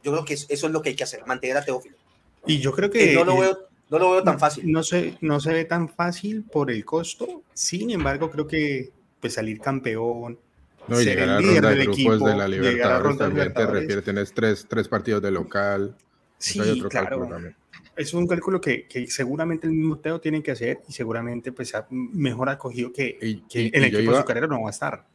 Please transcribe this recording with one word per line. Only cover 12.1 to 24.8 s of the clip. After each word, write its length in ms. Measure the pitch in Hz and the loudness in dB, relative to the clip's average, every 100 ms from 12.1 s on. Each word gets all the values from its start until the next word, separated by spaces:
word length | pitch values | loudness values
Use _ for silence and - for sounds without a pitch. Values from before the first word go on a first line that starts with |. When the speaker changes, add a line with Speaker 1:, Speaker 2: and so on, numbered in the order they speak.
| 110 107 | 4 4
Speaker 3:
de 80 | 104 | 2
la 100 | 98 | 0
Speaker 2:
llegar 0 | |
a 20 | 95 92 | 0 0
Speaker 3:
Libertadores 320 | 120 120 127 | 2 2 2
Speaker 2:
ronda 100 | 143 | 2
de 60 | 139 | 2
Speaker 3:
también 160 | 143 | 0
te 80 | 147 143 | 0 0
Speaker 2:
Libertadores. 300 | - 107 101 | 0 0 0
Speaker 3:
refiere, 220 | 80 101 | 0 -2
tenés 300 | 104 101 101 | -2 -4 -4
tres, 340 | - 110 101 - | 0 2 0 -2
tres 180 | 113 101 | -4 0
partidos 360 | 110 104 104 | -2 0 0
de 80 | 98 | 0
local. 640 | 95 90 101 101 98 98 - _ _ _ _ | -2 -2 -2 0 0 -4 -8 _ _ _ _
Eso 240 | - 101 | -6 -2
hay 80 | 107 | 0
Speaker 2:
Sí, 60 | 92 | 0
Speaker 3:
otro 100 | 95 | -2
cálculo 300 | 127 95 135 | -2 -2 -4
Speaker 2:
claro. 100 | 85 | -6
Speaker 3:
también. 220 | 85 85 - _ - - - | -10 -14 -18 _ -20 -18 -10
Speaker 2:
Es 180 | 147 | -6
un 140 | 170 175 | -2 0
cálculo 320 | 175 190 185 | -2 0 -2
que, 260 | 160 120 - | 0 -2 -4
que 200 | 127 123 | -8 -6
seguramente 580 | - 127 147 165 160 160 | -4 -4 -2 -2 -2 0
el 60 | |
mismo 260 | 160 160 151 | 0 0 -2
Teo 220 | 151 165 | -4 -4
tiene 200 | 156 156 | -2 -2
que 120 | 147 | -2
hacer 300 | 117 117 135 - | -4 -4 -4 -10
y 60 | |
seguramente, 580 | 135 113 113 117 120 127 | -8 -4 -4 -4 -6 -10
pues, 240 | 127 120 | -10 -8
ha-, 140 | 107 - | -8 -6
mejor 580 | 127 123 196 139 117 131 | -8 -6 -2 -2 0 -4
acogido 440 | 139 131 120 123 | -4 -8 -6 -6
que, 260 | 123 127 - | -4 -6 -4
Speaker 3:
Y, 200 | 113 104 - | -6 -6 -6
Speaker 2:
que 140 | 117 | -2
Speaker 3:
y, 80 | 113 | 2
Speaker 2:
el 120 | 135 131 | 4 4
Speaker 3:
y 40 | |
yo 80 | 104 | 4
Speaker 2:
equipo 140 | 113 | 4
Speaker 3:
iba 60 | 127 | 4
Speaker 2:
azucarero 260 | 147 117 156 | 4 0 0
no 140 | 131 | -2
va 60 | 110 | -4
a 20 | |
estar. 340 | - | -6